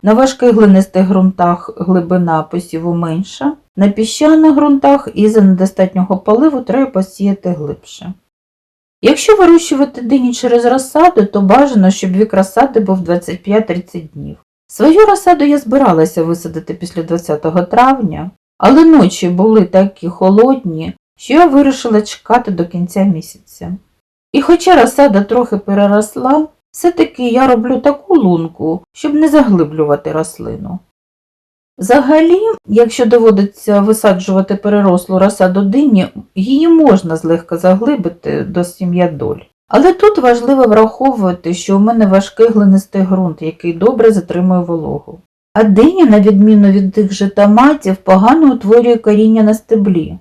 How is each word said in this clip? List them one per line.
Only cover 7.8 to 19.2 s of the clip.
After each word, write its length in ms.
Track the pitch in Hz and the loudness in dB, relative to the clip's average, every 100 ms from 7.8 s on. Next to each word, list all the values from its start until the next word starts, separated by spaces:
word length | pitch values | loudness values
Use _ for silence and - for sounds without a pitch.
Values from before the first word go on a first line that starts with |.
| _ - 180 190 _ _ _ _ _ _ _ _ | _ -20 -18 -18 _ _ _ _ _ _ _ _
Якщо 340 | 226 302 - 427 | 0 0 0 2
вирощувати 640 | 349 339 - 277 277 - | 4 4 2 -4 -4 -4
дині 320 | 240 269 247 | -4 -2 -2
через 320 | 240 247 240 240 | -4 -2 0 0
розсаду, 600 | 262 262 302 349 285 196 | -2 -2 0 0 2 -2
то 160 | 202 | -2
бажано, 500 | 196 247 285 233 185 | 0 2 2 2 0
щоб 200 | 190 190 | 0 -4
вік 220 | 185 214 | -2 -2
розсади 460 | 190 190 - 269 233 | -2 -2 0 0 0
був 220 | 190 190 | -2 -4
двадцять 420 | 170 175 - 180 | -4 -6 -6 -12
п'ять-тридцять 680 | - 208 220 175 - 175 156 | -4 -4 -2 -8 -8 -16 -16
днів. 240 | 143 143 - _ _ _ | -16 -16 -18 _ _ _
Свою 380 | - 302 330 427 | -2 2 4 4
розсаду 400 | 392 370 339 285 | 2 0 0 2
я 120 | 294 | 0
збиралася 680 | 254 262 262 160 160 175 | 0 0 2 2 0 -2
висадити 500 | 165 170 170 160 - | -4 -6 -8 -12 -12
після 300 | 170 170 - | -14 -12 -10
двадцятого 580 | 165 170 170 151 160 175 | -6 -6 -4 -6 -4 -4
травня, 720 | 175 226 254 269 208 151 170 _ _ _ | -2 0 2 0 -4 -8 -14 _ _ _
але 280 | 196 277 330 | 2 4 6
ночі 440 | 311 190 - | 6 2 0